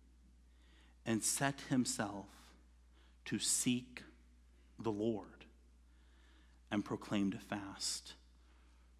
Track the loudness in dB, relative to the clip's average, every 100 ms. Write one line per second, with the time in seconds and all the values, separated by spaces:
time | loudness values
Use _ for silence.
0 | -20 -20 -20 -20 -20 -20 -20 -20 -20 -8
1 | -2 0 2 2 2 0 2 4 4 0
2 | -2 -4 -10 -16 -20 -20 -20 -20 -20 -20
3 | -20 -14 -4 0 2 2 4 2 0 -14
4 | -16 -20 -20 -20 -20 -20 -20 -4 -2 2
5 | 2 2 -4 -16 -20 -20 -20 -20 -20 -20
6 | -20 -20 -20 -20 -20 -18 -2 0 0 -4
7 | 0 2 2 0 -4 -6 -6 -6 -4 -4
8 | -8 -18 -20 -20 -20 -20 -20 -20 -20